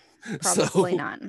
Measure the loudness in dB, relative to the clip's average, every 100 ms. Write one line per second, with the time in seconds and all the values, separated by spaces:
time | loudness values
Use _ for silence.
0 | -10 _ -10 -2 0 2 2 2 2 0
1 | -4 -8